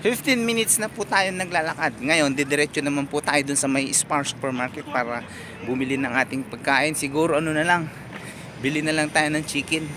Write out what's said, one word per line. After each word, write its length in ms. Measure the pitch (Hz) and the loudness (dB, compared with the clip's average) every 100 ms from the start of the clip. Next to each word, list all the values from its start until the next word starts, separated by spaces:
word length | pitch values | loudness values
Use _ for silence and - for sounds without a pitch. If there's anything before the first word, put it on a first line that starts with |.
| 208 | 0
fifteen 360 | 240 - 254 | 0 2 2
minutes 360 | 233 226 220 - | 2 0 2 2
na 120 | 214 | 0
po 160 | - 202 | -4 0
tayo 240 | 196 190 | 2 2
naglalakad. 640 | 185 185 175 160 156 156 110 | 0 -2 0 0 0 -2 -2
Ngayon, 320 | 123 165 143 | 2 4 4
didiretso 480 | 135 139 143 147 156 | 2 2 2 2 0
naman 280 | 143 143 139 | 0 -2 -2
po 120 | 147 | -2
tayo 200 | - 147 | 2 2
dun 160 | 139 139 | 2 0
sa 120 | 139 | 2
may 200 | 135 139 | 2 2
Spar 360 | - - 151 139 | -2 0 0 -2
Supermarket 600 | - 135 127 127 151 143 | -4 -4 -2 -4 -6 -4
para 360 | 139 120 120 117 - - - 107 | -2 -2 -4 -8 -14 -14 -12 -4
bumili 320 | 131 131 135 | -2 0 0
ng 160 | 135 | 0
ating 320 | 123 131 135 131 | 2 0 -2 -6
pagkain. 440 | 120 - 139 147 | -6 2 4 4
Siguro, 480 | 156 147 143 160 147 | 0 -2 2 2 2
ano 120 | 160 | 2
na 120 | 156 165 | 0 2
lang, 240 | 175 156 - - - - - - - | 2 0 -8 -14 -12 -14 -14 -14 -4
bili 200 | 123 151 151 | -2 0 2
na 80 | |
lang 160 | 156 151 | 2 2
tayo 200 | 160 151 | 2 2
ng 120 | 151 151 | 0 -2
chicken. 400 | 143 139 160 156 | -4 -2 -4 -4